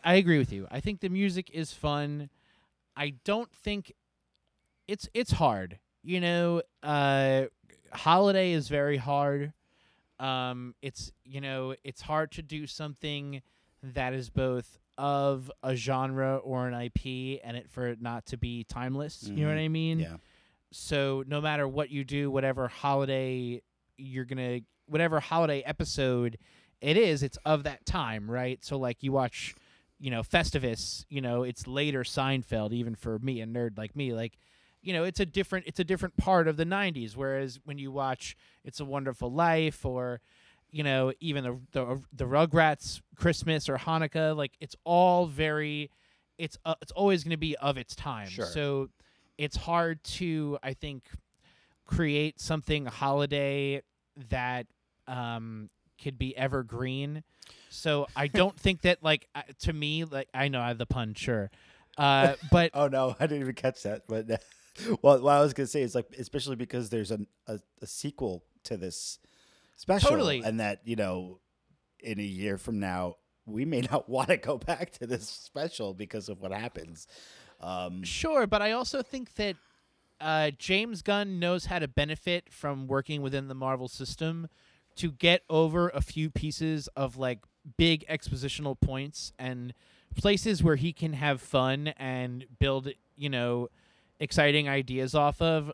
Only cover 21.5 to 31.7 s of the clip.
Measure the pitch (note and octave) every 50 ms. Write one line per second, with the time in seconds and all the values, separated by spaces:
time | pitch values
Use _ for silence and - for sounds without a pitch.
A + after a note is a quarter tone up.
21.5 | D3+ D3 C#3+ C3+ C3+ D3 D3+ B2+ D3 C#3 C3+ B2+ C#3+ C#3+ C#3+ C#3 C3 C3+ C3+ C3+
22.5 | C3 C3+ B2+ A#2+ - - - C#3 C#3 C#3 C#3 C3+ C3+ C3 C3 C3 C3 B2+ B2 A#2+
23.5 | A#2+ A#2 - _ _ _ _ _ _ - C3+ C3+ B2+ C3 B2+ A#2+ C3+ C3 B2+ B2
24.5 | B2 B2 A2+ - _ _ _ - D3+ D#3 E3+ E3 D#3+ D3 - - D#3+ E3 E3+ D3+
25.5 | C#3+ C#3 B2 C#3 D3+ - E3 - - - C3+ B2+ B2 B2 A#2+ A#2 A2 - _ _
26.5 | _ _ _ _ _ _ - C#3+ D#3+ G#3 A#3 F3+ D#3 C3+ C#3+ C3 - - - D3+
27.5 | D#3 D3 C#3 D3+ C#3 - _ - - F3+ C#3+ A2+ A2 G#2+ G2+ A2 A#2+ B2 B2+ B2+
28.5 | B2+ - - - C#3+ C3+ C3 B2 A#2 - - C3+ C3+ C3+ C3 A#2 - - - -
29.5 | - - _ _ _ _ _ _ _ - C#3 C3 B2 A2+ A2+ - - E3+ D#3+ -
30.5 | - C#3+ C3 A#2+ A2+ - - - - - - - D3 C#3 C3 A#2+ A#2+ A#2+ B2+ B2
31.5 | A#2+ - - B2+